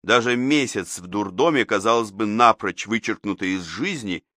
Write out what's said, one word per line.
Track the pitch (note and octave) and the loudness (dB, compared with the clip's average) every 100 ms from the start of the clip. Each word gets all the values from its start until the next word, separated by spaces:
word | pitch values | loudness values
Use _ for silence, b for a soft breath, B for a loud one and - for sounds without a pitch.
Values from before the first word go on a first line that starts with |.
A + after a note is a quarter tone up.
Даже | F2 A#2+ A#2+ B2 | 2 2 2 0
месяц | C3 D3+ B2+ G#2+ F2+ - | 2 2 0 -4 -6 -12
в | F2+ | -8
дурдоме, | G2+ G2+ F#2 D#3+ C#3+ | -6 -4 0 2 2
казалось | G#2+ G#2 G#2+ A#2 A2 | 2 0 2 2 0
бы, | G2 G#2+ | -4 -2
напрочь | G#2+ A#2+ A2 G2 F2+ G2+ | 6 6 6 -2 -6 -4
вычеркнутый | A2+ - G#2 G#2 F#2 F#2 | -4 -4 -6 -4 -4 -2
из | F#2+ | -4
жизни | E2+ F2+ F3 D#3+ G#2 E2 _ | -6 -6 -6 -6 -6 -8 _